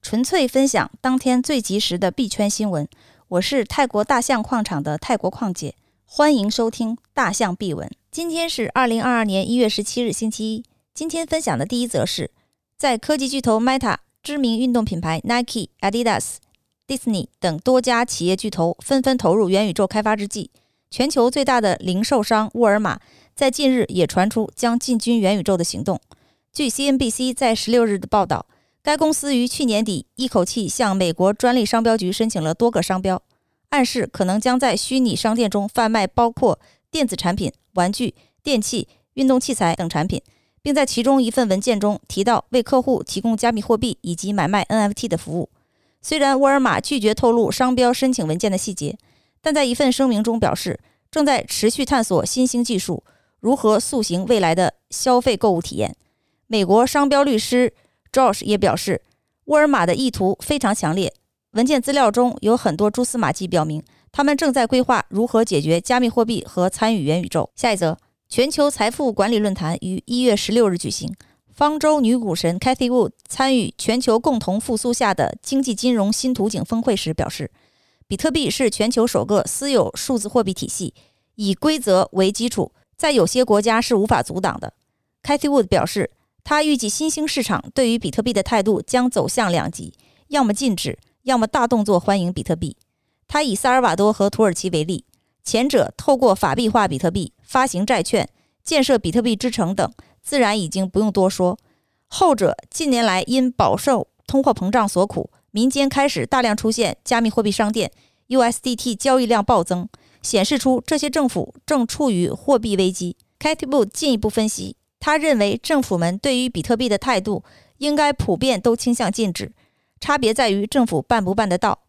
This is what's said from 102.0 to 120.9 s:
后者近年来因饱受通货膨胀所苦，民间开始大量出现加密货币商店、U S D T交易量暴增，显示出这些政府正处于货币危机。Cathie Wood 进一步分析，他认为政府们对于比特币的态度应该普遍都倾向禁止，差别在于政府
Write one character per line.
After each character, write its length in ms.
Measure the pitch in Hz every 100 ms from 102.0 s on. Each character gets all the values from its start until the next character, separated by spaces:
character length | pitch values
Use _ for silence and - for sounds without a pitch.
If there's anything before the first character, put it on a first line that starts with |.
| _
后 260 | - 370
者 220 | 262 185 - -
近 200 | - 311
年 140 | 247
来 200 | 226 185
因 280 | - 262 254
饱 240 | 247 170 208
受 320 | - 247 - _ -
通 160 | 269
货 120 | 269
膨 180 | 220 185
胀 160 | 240 208
所 180 | 175 202
苦， 240 | - - _ _
民 180 | 208 247
间 200 | 277 277
开 180 | 269 277
始 180 | - -
大 160 | 262
量 140 | 240 214
出 160 | 220
现 240 | 220 202 -
加 160 | - 233
密 100 | 226
货 140 | 226
币 80 | 208
商 180 | 196 214
店、 220 | 220 190 _ _ _ _
U 120 | 262
S 220 | 233 240
D 120 | 254
T 220 | 233 247 208
交 240 | 277 262
易 60 | 240
量 180 | 226
暴 180 | 202 226
增， 280 | 170 180 180 - _ _
显 240 | - 214 196
示 120 | 285
出 240 | 262 254 -
这 100 | 302
些 120 | 294
政 180 | 311 269
府 260 | 185 - - -
正 200 | 302 233
处 240 | - 285
于 200 | 185 175
货 280 | - - 262
币 200 | 226 196
危 120 | 185
机。 280 | 185 180 - _ _
Cathie 300 | 302 311 269
Wood 220 | 277 208
进 220 | - 302
一 40 | 233
步 120 | 214
分 180 | 214 220
析， 300 | - 190 - _ _
他 160 | - 311
认 220 | 311 254
为 220 | 202 226
政 200 | - 302
府 140 | 254 180
们 220 | 170 190
对 200 | 285 247
于 120 | 254
比 140 | 190
特 120 | - 233
币 140 | 247
的 80 | 202
态 240 | - 226
度 220 | 208 202 - _ _ _
应 180 | 285 294
该 160 | 294
普 240 | 285 - 185
遍 240 | 262 220
都 160 | 240 233
倾 180 | -
向 180 | 240 220
禁 200 | 208 214
止， 220 | 165 - - _ _ _ _
差 160 | - 294
别 160 | 233
在 160 | 220 240
于 160 | 196 202
政 200 | 285
府 160 | 240